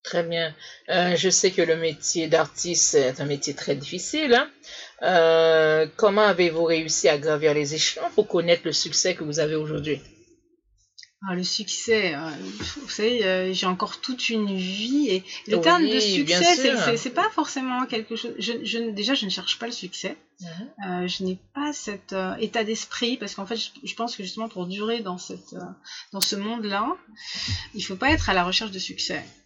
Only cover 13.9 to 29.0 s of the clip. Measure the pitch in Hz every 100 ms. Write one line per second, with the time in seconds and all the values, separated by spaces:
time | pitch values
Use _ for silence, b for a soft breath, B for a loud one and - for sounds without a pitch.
13.9 | - - 247 - 226 202 190 185 196 226
14.9 | 277 277 185 B B - 214 330 349 302
15.9 | - 214 196 285 175 339 330 262 247 165
16.9 | 233 262 330 370 370 294 269 262 247 254
17.9 | 226 220 226 240 - 208 233 214 233 233
18.9 | 202 208 277 202 185 175 - 233 240 175
19.9 | - 190 294 _ _ 175 165 254 320 190
20.9 | 180 180 180 185 185 _ 285 294 285 -
21.9 | 196 - 190 185 - 220 233 214 220 -
22.9 | - 240 254 202 - 196 233 - - -
23.9 | - 233 - 185 - 220 185 180 196 214
24.9 | 233 196 180 - 180 - 175 175 190 B
25.9 | B B 196 - 208 208 233 208 202 240
26.9 | 370 _ B B B B B B 208 185
27.9 | 190 262 311 - 185 175 185 220 190 -
28.9 | 185